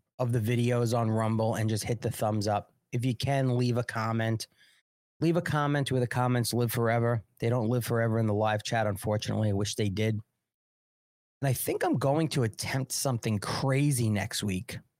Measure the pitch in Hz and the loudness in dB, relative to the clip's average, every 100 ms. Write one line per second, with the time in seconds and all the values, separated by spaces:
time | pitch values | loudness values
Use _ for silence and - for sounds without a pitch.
0 | _ - 123 117 107 120 120 120 120 120 | _ -4 0 0 2 2 2 2 2 2
1 | 113 110 110 110 110 110 107 107 98 113 | 2 2 0 2 0 0 0 -2 -2 -4
2 | 117 - 110 107 101 101 - _ _ 123 | -4 -2 0 0 0 -2 -4 _ _ -4
3 | 127 117 135 139 131 123 123 117 120 113 | -2 -2 0 2 2 2 0 0 -2 -4
4 | 110 113 113 113 - _ - _ _ _ | -2 0 0 -2 -6 _ -20 _ _ _
5 | _ _ 160 170 170 151 143 143 135 127 | _ _ 0 0 0 0 2 0 0 0
6 | 120 123 123 123 113 117 120 120 117 117 | 0 0 2 2 0 0 0 0 2 2
7 | 117 120 - _ 117 123 110 123 113 117 | 2 0 -4 _ 0 0 0 0 0 0
8 | 117 113 110 104 107 107 - 117 104 95 | 2 2 2 2 2 0 0 0 0 -2
9 | 110 107 - 104 107 98 107 - 104 95 | -2 -2 0 0 0 0 -2 -2 -2 0
10 | 110 107 - _ _ _ _ _ _ _ | 0 -2 -6 _ _ _ _ _ _ _
11 | _ _ _ _ 139 120 - 392 381 170 | _ _ _ _ -2 0 -2 0 0 2
12 | 135 147 160 147 113 - - 131 131 - | 2 2 0 0 -2 -4 -4 -4 -4 -4
13 | 139 120 117 104 - - 135 135 143 127 | -2 -2 0 -2 -2 -2 0 2 2 2
14 | 113 101 98 - 101 92 - - - _ | 2 0 -2 -4 -4 -4 -6 -14 -14 _